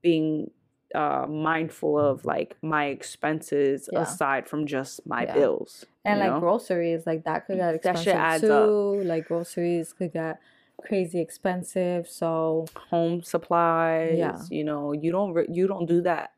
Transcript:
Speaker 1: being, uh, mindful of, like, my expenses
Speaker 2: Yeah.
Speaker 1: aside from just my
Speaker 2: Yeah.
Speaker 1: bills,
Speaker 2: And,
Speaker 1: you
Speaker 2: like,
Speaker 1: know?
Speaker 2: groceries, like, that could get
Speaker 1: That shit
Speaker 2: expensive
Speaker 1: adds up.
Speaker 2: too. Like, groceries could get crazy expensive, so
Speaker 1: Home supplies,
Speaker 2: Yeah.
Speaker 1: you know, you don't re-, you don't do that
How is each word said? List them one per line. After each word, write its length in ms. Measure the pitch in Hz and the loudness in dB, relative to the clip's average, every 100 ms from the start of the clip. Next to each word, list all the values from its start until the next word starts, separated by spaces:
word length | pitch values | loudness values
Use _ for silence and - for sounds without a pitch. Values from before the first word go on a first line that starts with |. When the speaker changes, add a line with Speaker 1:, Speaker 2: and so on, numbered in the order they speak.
Speaker 1:
being, 480 | 175 165 156 151 - _ _ _ _ | 4 2 2 -2 -4 _ _ _ _
uh, 320 | - 147 135 131 | -2 -2 -2 -4
mindful 680 | 151 156 160 160 - 156 147 | -2 0 0 -2 -2 0 2
of, 260 | 147 135 | 2 0
like, 320 | - 156 - - | -2 -2 -4 -8
my 240 | 160 151 143 | -2 0 -2
expenses 1000 | 135 - - 147 156 - 147 139 135 - | -4 -12 -4 -2 -2 -2 0 2 0 -2
Speaker 2:
Yeah. 100 | 180 | -2
Speaker 1:
aside 460 | 165 180 143 135 - | -2 -2 0 0 -2
from 160 | 147 147 | -6 -4
just 380 | 139 131 - - | -4 -6 -12 -6
my 180 | 120 | -4
Speaker 2:
Yeah. 100 | 123 | 0
Speaker 1:
bills, 500 | 135 131 71 - - - _ | 2 2 2 -6 -14 -20 _
Speaker 2:
And, 140 | 208 202 | -2 2
Speaker 1:
you 60 | |
Speaker 2:
like, 100 | 196 | 2
Speaker 1:
know? 60 | 151 | 2
Speaker 2:
groceries, 640 | 170 214 - 180 170 165 | 2 0 0 0 0 0
like, 200 | 165 160 | -2 -4
that 220 | 160 165 - | -2 -4 -2
could 100 | 185 | 0
get 260 | 175 160 | 0 0
Speaker 1:
That 160 | 185 175 | 0 0
shit 160 | 175 | 2
Speaker 2:
expensive 0 | |
Speaker 1:
adds 300 | 180 160 160 | 2 2 4
up. 220 | 220 214 214 | 4 6 6
Speaker 2:
too. 320 | 208 202 202 | 4 2 0
Like, 240 | 185 160 160 | 0 -2 -2
groceries 640 | 170 170 - 175 170 160 | -4 -4 -4 0 0 -4
could 200 | - 180 | -6 -6
get 280 | 165 160 147 _ _ _ - | -4 -6 -8 _ _ _ -20
crazy 400 | - 196 175 175 | -4 -2 0 -2
expensive, 880 | 160 - 190 180 180 190 180 175 170 | -4 -4 -4 -2 -4 -2 0 -2 -6
so 560 | - 165 160 160 160 160 - - | -4 -2 0 2 0 -2 -12 -2
Speaker 1:
Home 300 | 170 165 170 | 0 2 0
supplies, 960 | 165 170 - 170 170 165 165 160 165 165 | -2 -4 2 4 4 4 2 2 2 2
Speaker 2:
Yeah. 220 | 160 - 170 | 0 -4 -8
Speaker 1:
you 140 | 160 | -4
know, 280 | 151 147 147 | -2 -4 -4
you 180 | 147 160 | -2 -2
don't 200 | 180 202 | 0 0
re-, 120 | 165 - | 0 0
you 160 | 175 190 | 0 0
don't 200 | 196 170 | 0 2
do 140 | 175 | 2
that 300 | 175 160 - | 2 -2 -4